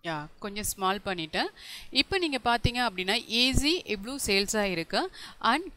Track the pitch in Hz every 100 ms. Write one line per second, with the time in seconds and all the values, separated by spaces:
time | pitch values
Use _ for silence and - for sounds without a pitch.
0 | 175 156 151 - 208 202 202 - 190 202
1 | 202 180 156 185 320 - - - - -
2 | - 392 339 269 240 240 254 240 247 185
3 | 185 226 - 226 247 254 277 359 - 214
4 | 208 277 - 196 202 220 202 175 165 202
5 | 359 - - - 220 269 370